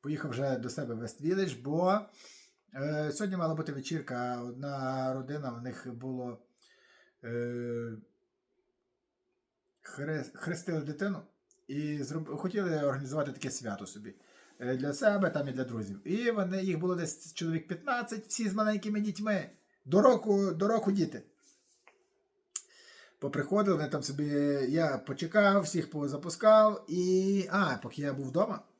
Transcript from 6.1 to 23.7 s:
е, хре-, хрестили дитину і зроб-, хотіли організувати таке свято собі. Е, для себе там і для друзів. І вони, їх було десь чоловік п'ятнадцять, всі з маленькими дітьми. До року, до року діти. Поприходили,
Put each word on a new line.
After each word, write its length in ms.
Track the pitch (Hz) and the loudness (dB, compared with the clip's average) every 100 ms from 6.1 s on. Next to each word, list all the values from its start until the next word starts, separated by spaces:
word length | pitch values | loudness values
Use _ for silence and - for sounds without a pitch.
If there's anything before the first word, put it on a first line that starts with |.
| 127 123 110 _ _ _ _ _ _ _ _ | -6 -6 -10 _ _ _ _ _ _ _ _
е, 680 | 117 120 120 120 120 120 117 110 - _ _ _ _ _ _ _ _ _ _ _ _ _ _ _ _ _ | -6 -4 -2 -4 -4 -4 -6 -10 -14 _ _ _ _ _ _ _ _ _ _ _ _ _ _ _ _ _
хре-, 500 | - - 143 156 - | -16 -8 -4 -4 -6
хрестили 480 | - 165 165 - 160 | -8 -6 -4 -2 -2
дитину 400 | 139 151 202 165 - _ _ _ - | -2 -2 -2 -2 -8 _ _ _ -8
і 300 | 139 151 147 | -4 -2 -2
зроб-, 340 | 127 160 156 160 | -4 -4 -6 -4
хотіли 460 | 185 202 185 156 | -2 -2 0 2
організувати 480 | 143 135 135 151 143 | 2 0 -2 -2 -2
таке 200 | - 135 | -4 -6
свято 340 | - 117 98 98 | -4 -6 -8 -10
собі. 300 | 104 104 - _ - - - | -12 -14 -18 _ -20 -20 -8
Е, 180 | 123 127 | -4 -2
для 160 | 143 | -2
себе 360 | 143 220 202 190 | 4 4 4 2
там 180 | 151 139 | 0 -2
і 40 | |
для 120 | 127 | -2
друзів. 440 | 123 117 98 101 - | -4 -4 -6 -8 -4
І 240 | 202 240 | 0 0
вони, 320 | 220 180 190 | 0 0 0
їх 160 | 190 160 | 0 0
було 160 | 180 175 | 0 -2
десь 380 | 160 - - | -4 -6 -10
чоловік 340 | - 165 165 - | -4 -2 -2 -4
п'ятнадцять, 600 | 170 - 240 233 220 - | -6 -2 -2 -2 -8 -4
всі 220 | - 214 | -2 0
з 40 | |
маленькими 480 | 196 214 214 214 208 | 2 2 0 -2 -2
дітьми. 480 | 214 - 214 196 135 - _ _ 131 | -2 -2 0 0 -2 -14 _ _ 4
До 160 | 180 | 8
року, 500 | 262 240 220 196 196 | 10 8 4 4 4
до 160 | 160 202 | 2 2
року 240 | 226 208 | 4 2
діти. 320 | 202 160 120 - _ _ _ _ _ - _ _ _ _ _ _ - - - - - - _ | 2 0 -2 -14 _ _ _ _ _ -20 _ _ _ _ _ _ -10 -10 -20 -20 -20 -20 _
Поприходили, 580 | 143 156 - 180 196 | -6 -4 0 2 2